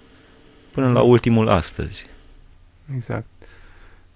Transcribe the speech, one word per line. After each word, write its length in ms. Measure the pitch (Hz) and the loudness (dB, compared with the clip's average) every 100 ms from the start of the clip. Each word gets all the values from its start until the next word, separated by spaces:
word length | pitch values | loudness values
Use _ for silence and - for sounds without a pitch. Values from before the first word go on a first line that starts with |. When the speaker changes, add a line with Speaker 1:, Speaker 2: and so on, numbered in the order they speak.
| - - _ - - - _ | -18 -20 _ -20 -20 -20 _
Speaker 1:
Până 140 | - 127 | -4 0
la 60 | |
Speaker 2:
Exact. 180 | 120 120 | 2 4
Speaker 1:
ultimul 360 | 120 120 113 110 | 4 4 2 2
astăzi. 580 | 95 - - - - - - - - - - - _ - 131 | 0 -2 -8 -10 -12 -18 -20 -20 -20 -20 -20 -20 _ -12 -12
Speaker 2:
Exact. 300 | 117 110 - - - - - - - - - | -8 -10 -10 -20 -20 -20 -20 -20 -20 -20 -20